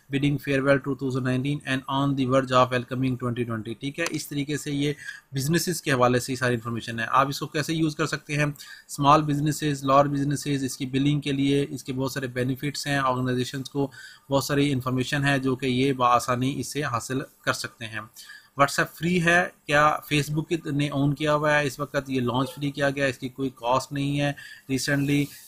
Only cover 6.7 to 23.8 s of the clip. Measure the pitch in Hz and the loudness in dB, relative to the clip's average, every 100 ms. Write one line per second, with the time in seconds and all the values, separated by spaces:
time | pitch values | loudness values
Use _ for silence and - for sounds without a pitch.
6.7 | 117 110 113 113 127 139 135 147 156 143 | -6 -6 -6 0 2 2 0 -4 -4 -2
7.7 | 165 160 151 156 147 - 147 151 143 - | 0 0 0 -4 -4 -4 -2 -2 -2 -12
8.7 | - - - 143 151 151 143 151 147 151 | -20 -10 0 6 6 4 0 0 0 -2
9.7 | 139 139 139 143 143 139 139 147 139 135 | -2 4 6 6 2 0 -2 -2 -2 -2
10.7 | - 135 131 143 147 143 139 139 143 143 | -6 -4 0 2 2 0 0 2 2 0
11.7 | 143 - 127 135 143 135 123 123 127 147 | -6 -8 -4 -4 -4 -6 -2 -2 -2 -4
12.7 | 135 147 139 135 127 127 127 123 143 123 | -4 -2 0 0 0 0 0 -2 -6 -6
13.7 | 143 139 - - - - 139 131 143 147 | -2 -2 -4 -20 -16 0 0 2 2 2
14.7 | 131 127 127 123 147 139 139 131 127 135 | 0 0 -2 0 0 2 2 0 0 0
15.7 | 123 135 131 123 120 - 123 127 139 123 | 2 2 4 4 4 2 0 0 -2 -6
16.7 | 143 147 117 - 135 143 _ - 123 120 | -6 -4 -4 -4 -6 -6 _ -4 -4 -6
17.7 | - 113 110 110 - - - - - 139 | -10 -10 -10 -12 -16 -20 -20 -6 0 2
18.7 | - 156 - 165 180 165 175 185 - - | 2 -2 -2 0 2 4 2 2 -6 0
19.7 | 147 151 - - 147 143 151 151 165 160 | 4 4 2 0 -2 0 -2 -2 -4 -2
20.7 | 143 143 143 143 143 151 151 151 147 147 | -2 0 0 0 0 2 2 4 2 2
21.7 | 127 143 143 139 131 120 120 135 - 143 | -2 -4 -4 -2 0 0 0 -2 -2 -6
22.7 | 143 139 139 139 123 131 - 135 - 117 | 0 0 2 0 -2 -6 -4 -6 -2 0
23.7 | 127 | 2